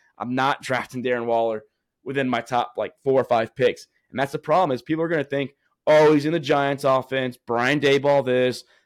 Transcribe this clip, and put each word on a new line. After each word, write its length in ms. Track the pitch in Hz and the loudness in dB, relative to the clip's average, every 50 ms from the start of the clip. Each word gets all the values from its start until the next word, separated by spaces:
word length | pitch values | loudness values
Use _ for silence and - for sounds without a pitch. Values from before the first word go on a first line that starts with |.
| _ _ _ | _ _ _
I'm 200 | - 107 120 127 | -12 -8 -6 -2
not 260 | 131 131 139 - - | -2 0 -2 -2 -4
drafting 420 | - - 127 120 117 - 131 127 117 | -6 -6 -6 -6 -6 -8 -10 -8 -4
Darren 220 | 127 123 120 117 | -4 -4 -2 -2
Waller 380 | 117 117 117 113 117 113 107 - _ _ _ _ _ _ _ _ | -2 0 0 0 0 -2 -6 -10 _ _ _ _ _ _ _ _
within 260 | 131 135 139 131 127 | -6 -4 -4 -2 -2
my 120 | 123 117 | -2 -4
top, 320 | 117 - 127 120 - - - | -4 -2 -2 -4 -4 -4 -6
like, 160 | 113 107 92 - _ - | -8 -8 -8 -10 _ -2
four 160 | 135 131 135 | 0 0 0
or 40 | 123 | 2
five 320 | - 123 113 117 110 - | 2 0 0 0 -2 -2
picks. 320 | - 127 117 - - - _ _ _ _ _ | 0 0 0 0 -2 -10 _ _ _ _ _
And 80 | - 113 | -8 -6
that's 120 | 139 135 | -6 -6
the 60 | - | -6
problem 340 | 151 - 151 151 180 185 151 | -8 -4 0 0 0 2 0
is 120 | 131 120 - | -2 -4 -6
people 200 | - 156 160 165 | -6 -4 -4 -2
are 40 | |
gonna 160 | 165 170 151 139 | -2 -2 -4 -4
think, 320 | - 139 143 139 - - _ _ _ _ _ _ | -4 -4 -4 -6 -6 -10 _ _ _ _ _ _
"Oh, 260 | 139 151 151 156 151 156 | 4 6 6 6 6 6
he's 120 | 147 139 | 4 2
in 80 | 156 165 | 0 -2
the 60 | 165 | -2
Giants 440 | 139 135 151 143 139 139 139 135 147 | 0 0 0 0 0 0 -2 -2 0
offense, 520 | 135 131 131 123 - 131 135 131 127 120 | 0 0 0 -2 -4 -4 -4 -4 -6 -8
Brian 440 | - _ - 117 117 120 131 147 143 | -10 _ -4 -2 0 0 0 0 2
Daboll 440 | 135 139 139 139 131 143 143 139 127 | 2 2 2 4 2 2 2 2 2
this, 400 | 127 127 127 127 127 120 - - _ _ _ _ | 2 0 2 2 0 -2 -4 -12 _ _ _ _